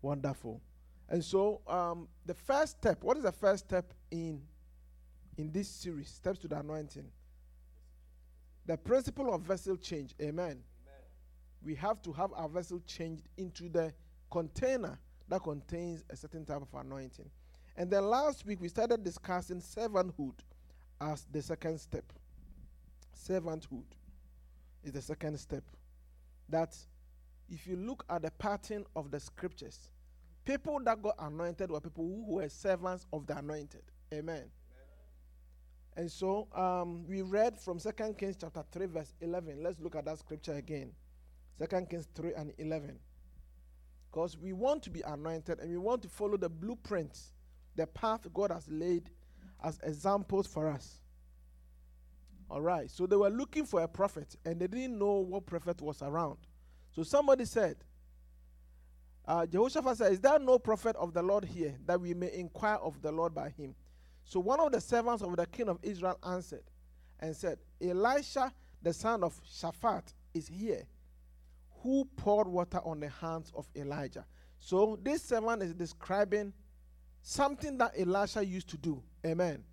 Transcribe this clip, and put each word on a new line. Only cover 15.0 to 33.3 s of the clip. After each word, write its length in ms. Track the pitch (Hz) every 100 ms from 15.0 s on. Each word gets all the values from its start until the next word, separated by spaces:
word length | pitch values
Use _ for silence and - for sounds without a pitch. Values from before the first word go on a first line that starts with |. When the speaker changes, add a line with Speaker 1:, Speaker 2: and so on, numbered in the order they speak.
| - - -
Speaker 1:
that 120 | 185
contains 640 | 175 147 135 170 175 165 -
a 80 | 135
certain 280 | 151 165 151
type 160 | 147
of 120 | 151
anointing. 560 | 139 131 135 131 - 143 - - - - -
And 120 | 180
then 160 | 196 196
last 400 | 240 302 277 196
week, 140 | 202
we 80 | 175
started 360 | 170 233 233
discussing 580 | 190 170 - 180 175 180
servanthood 760 | - - 226 202 185 160 139 - - - - - - -
as 260 | 151 147 -
the 100 | 147
second 380 | 143 160 165 160
step. 320 | - - - - - - - - - - - - - -
Servanthood 680 | - 185 165 160 - 127 - - - - - - - - - -
is 80 | 156
the 100 | 143
second 380 | - 151 156 151
step. 240 | - - - - - - - - - - -
That 260 | 160 165 - - - - - - - -
if 160 | 170 180
you 120 | 180
look 260 | 208 262 -
at 140 | 170
the 80 | 156
pattern 540 | - 214 202 - 208 - -
of 120 | 143
the 120 | 147
scriptures, 680 | - - 185 - - - - - - - - -
people 360 | - 277 320 294
that 180 | 233 220
got 140 | 208 -
anointed 520 | 151 151 170 170 185
were 100 | 156
people 240 | - - 165
who 300 | 196 220 185
were 140 | 156
servants 560 | - 202 185 180 180 -
of 140 | 156
the 120 | 139